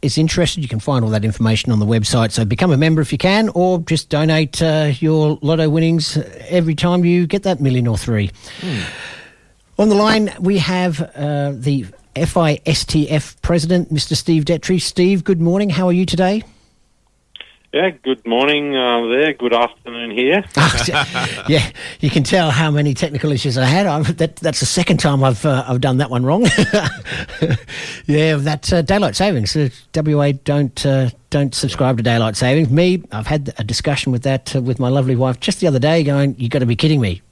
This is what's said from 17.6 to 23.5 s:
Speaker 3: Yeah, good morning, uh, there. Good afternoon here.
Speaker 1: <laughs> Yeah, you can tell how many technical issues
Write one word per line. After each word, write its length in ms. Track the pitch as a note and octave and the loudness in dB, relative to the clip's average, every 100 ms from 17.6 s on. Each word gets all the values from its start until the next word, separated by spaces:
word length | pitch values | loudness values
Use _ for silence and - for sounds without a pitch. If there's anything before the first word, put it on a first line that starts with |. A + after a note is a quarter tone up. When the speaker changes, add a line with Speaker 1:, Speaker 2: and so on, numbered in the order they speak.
| _ | _
Speaker 3:
Yeah, 200 | C#3+ F#3 | -2 -2
good 360 | D#3+ C3 B2+ A#2 | -2 -4 -4 0
morning, 480 | A#2 C#3 D3 C#3+ | 0 2 0 0
uh, 320 | C3+ B2 A#2+ A#2 | -2 0 0 0
there. 260 | B2 D#3 | 0 0
Good 180 | - A#2+ | 0 0
afternoon 580 | A#2 A#2+ - A#2+ A#2+ A#2 | 2 0 -4 -16 -12 -8
here. 320 | G#2+ B2+ F#3 F#3 | -2 0 0 0
Speaker 1:
<laughs> 60 | - D#3 - - D3 C3+ C3+ B2+ - - | 0 2 2 -2 -2 -2 -4 -6 -6 0
Yeah, 220 | D3+ A2+ - - - | 0 0 -6 -16 -4
you 80 | D3+ | -2
can 160 | - | 0
tell 260 | C#3 F#3+ E3 | 2 2 2
how 200 | B2 D#3+ | 2 2
many 240 | D3 D3 | 2 0
technical 360 | C3 E3 C#3+ D#3 | 0 -4 -2 -2
issues 280 | C3+ C#3+ | 0 -2